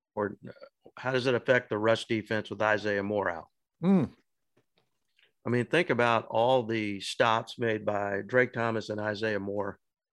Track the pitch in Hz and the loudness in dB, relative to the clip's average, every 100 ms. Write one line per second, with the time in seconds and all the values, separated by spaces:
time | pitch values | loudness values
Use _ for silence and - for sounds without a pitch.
0 | _ 107 101 - - - - _ - - | _ -4 -4 -6 -16 -18 -20 _ -20 -8
1 | 127 131 131 120 - 123 - 107 110 113 | -2 0 0 0 2 2 2 0 2 2
2 | - 113 - 110 104 104 107 107 104 101 | 0 -4 -2 -4 -4 0 2 2 0 -2
3 | 101 104 95 82 - _ _ _ 175 190 | -2 -2 -2 -4 -12 _ _ _ 2 4
4 | 120 - _ _ _ _ _ _ _ _ | 2 -6 _ _ _ _ _ _ _ _
5 | _ _ _ _ 110 120 113 160 175 120 | _ _ _ _ -2 -2 0 0 2 2
6 | 120 110 - 113 120 131 110 113 104 98 | 4 2 0 0 4 2 0 -2 -2 -6
7 | - - 120 113 - - 117 110 104 104 | -8 2 4 4 0 -4 -2 0 -2 -2
8 | 101 98 101 127 123 120 117 110 101 104 | -2 -4 0 2 2 0 -2 -2 -4 -4
9 | 107 101 110 101 98 104 98 - _ _ | -4 -2 -2 -4 -4 -4 -6 -8 _ _
10 | _ | _